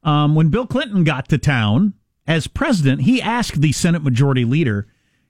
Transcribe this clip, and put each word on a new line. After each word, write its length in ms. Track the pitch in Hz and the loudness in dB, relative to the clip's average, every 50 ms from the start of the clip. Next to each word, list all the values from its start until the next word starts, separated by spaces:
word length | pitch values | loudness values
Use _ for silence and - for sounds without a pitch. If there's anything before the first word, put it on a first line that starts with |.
| _ | _
um, 300 | 156 147 147 147 147 151 | 0 0 2 2 2 2
when 140 | 156 160 165 | 2 2 2
Bill 160 | 143 220 254 - | 2 0 -4 -4
Clinton 360 | - 247 311 262 202 190 170 | -4 -6 -6 -2 -2 0 0
got 260 | 151 151 131 139 _ | 0 0 -2 -2 _
to 80 | - 135 | -2 0
town 560 | - - 143 123 110 104 104 123 196 214 196 _ _ _ _ _ _ | 0 0 0 2 2 2 2 2 2 0 -2 _ _ _ _ _ _
as 220 | - 160 165 - - | -4 -2 -2 -2 -6
president, 540 | _ - 269 330 269 185 147 135 131 - | _ -4 -2 0 0 2 2 2 2 2
he 200 | 127 - 254 247 | 2 0 0 0
asked 400 | - 190 226 247 220 - - 160 | 0 -2 -4 -4 -4 -4 -2 -2
the 100 | 139 160 | 0 0
Senate 320 | 127 - - 175 170 170 151 | 0 0 0 0 0 0 0
Majority 400 | 143 123 113 143 139 135 127 123 | -2 0 2 2 2 2 0 0
Leader, 420 | 117 127 156 170 123 107 101 101 _ _ _ _ _ _ _ _ _ | 0 0 0 0 0 -2 -4 -6 _ _ _ _ _ _ _ _ _